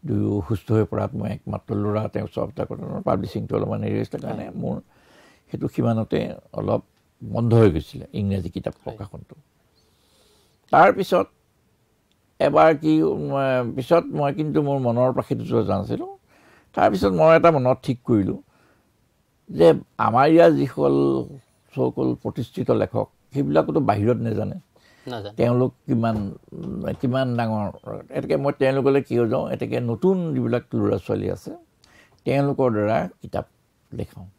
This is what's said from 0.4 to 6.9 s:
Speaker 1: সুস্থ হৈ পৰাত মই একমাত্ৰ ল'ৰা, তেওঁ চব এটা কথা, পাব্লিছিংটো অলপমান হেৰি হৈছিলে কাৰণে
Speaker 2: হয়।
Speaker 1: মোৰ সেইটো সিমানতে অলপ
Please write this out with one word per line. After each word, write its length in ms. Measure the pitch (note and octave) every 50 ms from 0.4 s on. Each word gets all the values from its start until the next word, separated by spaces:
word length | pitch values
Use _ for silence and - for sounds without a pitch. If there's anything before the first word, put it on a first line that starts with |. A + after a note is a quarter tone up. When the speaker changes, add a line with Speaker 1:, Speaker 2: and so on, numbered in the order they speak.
| G2+ -
Speaker 1:
সুস্থ 200 | A#2+ - - -
হৈ 120 | A2 A2 G#2+
পৰাত 280 | - - - G2+ G2+ -
মই 140 | - G#2 G#2+
একমাত্ৰ 420 | - - _ - G#2 G#2 _ _ A2+
ল'ৰা, 320 | G#2 G#2 G#2 G#2 G#2+ G#2+ G#2+
তেওঁ 200 | - - G#2 -
চব 220 | - - - -
এটা 140 | - - -
কথা, 180 | - - - - - - -
পাব্লিছিংটো 540 | - - - G2 G2 - - A2 G#2+ - G#2+
অলপমান 240 | G#2+ G#2 G#2+ G#2+ G#2+ G#2+
হেৰি 120 | G#2+ G#2
হৈছিলে 240 | G#2+ A2+ A2+ - -
কাৰণে 240 | - - - - -
Speaker 2:
হয়। 100 | - -
Speaker 1:
মোৰ 200 | F3 E3+ B2+ A#2+ - - _ _ _ _ _ _ _ _ - _ _ _ _
সেইটো 160 | - - - C#3+
সিমানতে 520 | - - B2 A#2 A2+ A2+ A2 - - - A2 - - - _ _ -
অলপ 280 | G#2+ G#2 G2 A2 - - _